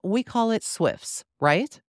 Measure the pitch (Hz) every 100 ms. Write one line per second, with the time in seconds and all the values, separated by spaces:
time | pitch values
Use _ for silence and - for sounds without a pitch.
0 | 180 220 247 240 226 220 - - - -
1 | - - - _ 147 147 285 - _